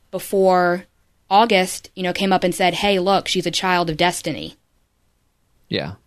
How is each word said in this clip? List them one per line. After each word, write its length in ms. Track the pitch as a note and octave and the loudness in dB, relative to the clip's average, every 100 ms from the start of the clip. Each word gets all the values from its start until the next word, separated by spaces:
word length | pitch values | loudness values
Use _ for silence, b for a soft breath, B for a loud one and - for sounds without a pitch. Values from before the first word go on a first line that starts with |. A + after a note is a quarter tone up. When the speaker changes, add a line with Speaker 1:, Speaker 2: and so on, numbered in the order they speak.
| _ | _
Speaker 1:
before 760 | F#3 - G3 F#3+ F3+ F3 F3+ - _ _ _ - | -12 -4 0 2 4 2 0 -6 _ _ _ 0
August, 580 | G3 A#3 G3 F#3 - - - | 2 4 4 0 -4 -14 -6
you 60 | |
know, 100 | F3+ | -6
came 200 | F3 G3 | -2 0
up 100 | F#3 | 2
and 100 | F#3 | 2
said, 200 | F3 F3+ | 0 0
"Hey, 240 | E3+ G#3 G3 | 0 0 0
look, 280 | F3+ F#3+ - | 2 0 0
she's 180 | F#3 E3+ | -2 -2
a 40 | |
child 380 | E3 F#3 F3+ E3+ | -2 0 0 0
of 60 | D#3 | 0
destiny." 600 | F3 F3 - A2+ D#2 - _ _ _ _ _ _ _ _ _ _ _ | 0 0 -6 -8 -10 -16 _ _ _ _ _ _ _ _ _ _ _
Speaker 2:
Yeah. 240 | F#2+ C#2+ G2 | -6 -6 -10